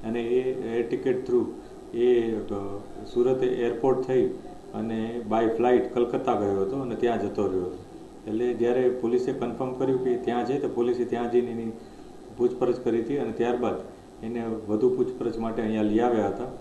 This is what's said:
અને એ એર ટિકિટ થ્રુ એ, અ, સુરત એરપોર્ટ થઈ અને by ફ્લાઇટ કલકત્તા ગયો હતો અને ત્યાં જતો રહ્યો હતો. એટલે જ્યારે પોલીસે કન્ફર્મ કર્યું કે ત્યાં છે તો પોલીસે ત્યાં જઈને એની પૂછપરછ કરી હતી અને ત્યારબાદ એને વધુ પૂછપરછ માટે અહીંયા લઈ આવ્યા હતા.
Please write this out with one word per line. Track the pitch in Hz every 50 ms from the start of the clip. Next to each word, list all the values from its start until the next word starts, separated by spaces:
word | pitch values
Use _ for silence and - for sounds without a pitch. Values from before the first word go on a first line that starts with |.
| 107
અને | 113 113 120
એ | 117 113 123 127 127 131 123 -
એર | 107 113 113 120 117 -
ટિકિટ | - - - 135 123 - -
થ્રુ | - 120 120 113 - - - - - - - - - -
એ, | 117 120 123 123 120 113 113 113
અ, | 104 - 98 104 101 98 98 101 101 - - - - 110 - -
સુરત | 120 120 131 135 131
એરપોર્ટ | 131 123 123 113 120 117 120 - - 135 127 127
થઈ | 127 - 131 127 113 - - - - - - - - - -
અને | 107 110 113 113 110 110 113 117 120 113 107
by | 110 113 117
ફ્લાઇટ | 107 - - 120 127 123 117 - - -
કલકત્તા | 123 120 117 - 135 - 131 117 104
ગયો | 104 101 98 98
હતો | 98 98 135
અને | 139 135 120 113
ત્યાં | 101 120 120 117 107
જતો | 101 101 - - 104
રહ્યો | 92 92 92
હતો. | 90 87 - - - - - - - - - - -
એટલે | 110 107 113 123 123 120
જ્યારે | 107 117 120 123 131 127 123
પોલીસે | 123 - - 117 120 123 - -
કન્ફર્મ | 127 120 123 117 110 - 135 127
કર્યું | 127 127 131 139 131 127 127
કે | 127 120
ત્યાં | 110 - 120 117 107 107
છે | 113 135 143
તો | 143 127
પોલીસે | - 117 120 123 120 110 120
ત્યાં | 110 - 117 120 120
જઈને | 117 123 120 117
એની | 113 113 117 113 110 - - - - - - - - - - - 107
પૂછપરછ | 110 120 123 120 - 127 120
કરી | 120 - - 120 113 120
હતી | 113 - 143 143
અને | 123 113
ત્યારબાદ | 110 - 117 120 120 120 123 107 95 - - - - - - - - - -
એને | 113 120 120 113 113 110 104 - 98
વધુ | 107 110 123 123 127
પૂછપરછ | 127 123 - - - 113 117 110 113
માટે | 113 113 107 -
અહીંયા | 113 107 110 110
લઈ | 107 107 104 110
આવ્યા | 120 123 120 110 104 101
હતા. | 95 101 120 131 - -